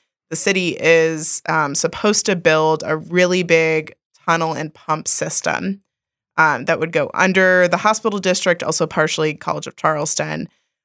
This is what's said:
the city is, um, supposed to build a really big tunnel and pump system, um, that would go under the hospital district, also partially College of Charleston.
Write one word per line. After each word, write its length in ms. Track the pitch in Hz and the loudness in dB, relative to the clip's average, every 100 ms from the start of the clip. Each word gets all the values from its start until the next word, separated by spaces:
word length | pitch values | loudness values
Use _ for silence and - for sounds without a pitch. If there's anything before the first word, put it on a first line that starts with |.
| _ _ _ | _ _ _
the 60 | 165 | -4
city 400 | 208 190 175 - | -2 0 -2 0
is, 640 | 160 165 160 160 156 - - | 4 6 4 0 -4 -4 -2
um, 260 | 160 147 143 | -2 0 0
supposed 500 | 165 - 208 202 - | -2 0 0 0 0
to 100 | 180 | 0
build 480 | 170 156 156 156 - | 2 4 2 0 -2
a 120 | 156 | -6
really 460 | 160 175 180 180 | -4 0 2 2
big 500 | 170 165 160 160 156 - _ _ - | 4 4 4 0 -4 -12 _ _ -2
tunnel 280 | 165 160 | 0 0
and 200 | 151 156 | -4 -8
pump 340 | - - 156 - | -10 -4 -4 -2
system, 720 | - 156 - - - 190 196 _ _ _ _ _ - | -2 -2 -2 -2 -2 -4 -8 _ _ _ _ _ 0
um, 280 | 160 131 143 | 2 0 -2
that 140 | 165 | -2
would 120 | 165 | -2
go 180 | 165 135 | -2 -2
under 540 | - 190 190 185 185 180 | 0 2 4 4 4 4
the 100 | 175 | 2
hospital 420 | 214 220 220 202 | 0 0 -2 -2
district, 440 | 180 180 185 170 | -2 0 0 -2
also 240 | - 160 160 | -2 -2 -2
partially 460 | - 156 - 156 | 0 -2 0 -4
College 340 | 151 - 151 - | -4 -6 -6 -8
of 80 | - | -4
Charleston. 720 | 156 151 160 - 151 156 - _ _ _ | -2 0 -2 -4 -4 -6 -10 _ _ _